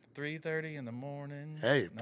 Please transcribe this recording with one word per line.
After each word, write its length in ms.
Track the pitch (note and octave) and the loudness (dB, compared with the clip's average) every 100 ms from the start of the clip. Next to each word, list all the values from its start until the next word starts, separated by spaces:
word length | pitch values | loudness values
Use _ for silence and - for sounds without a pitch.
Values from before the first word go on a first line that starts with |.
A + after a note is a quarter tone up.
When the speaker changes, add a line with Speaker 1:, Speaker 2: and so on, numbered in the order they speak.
| - | -16
Speaker 1:
Three 240 | - D3 D#3+ | -6 -4 -4
thirty 380 | D#3+ D#3+ D#3 D3 | -2 -2 -2 -6
in 80 | A#2+ | -6
the 60 | |
morning, 640 | B2 C#3 C#3+ C#3+ C#3+ D3+ D#3 | -6 -6 -6 -8 -8 -8 2
Speaker 2:
Hey, 300 | A#2 C#3 F2 | 6 6 6
Speaker 1:
not 40 | G#2+ | 0